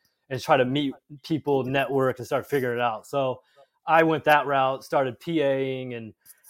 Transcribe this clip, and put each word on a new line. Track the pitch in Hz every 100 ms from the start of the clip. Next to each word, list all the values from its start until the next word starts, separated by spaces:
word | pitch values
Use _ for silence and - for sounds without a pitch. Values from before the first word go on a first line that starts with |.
| _ _ _
and | 131
try | - 147
to |
meet | 123 139 143 - _ 147
people, | - 156 147 139 123
network, | 139 127 139 131 123
and | 117
start | 139 -
figuring | 143 127 120
it |
out. | 120 110 -
So | 143 131 123 _ _ _ _ -
I | 165
went | 165 156 -
that | 147 135
route, | 139 135 135 -
started | 151 131 117
P | - 165
A | 139 135 135 131
ing, | 127
and | 120 113 - _ -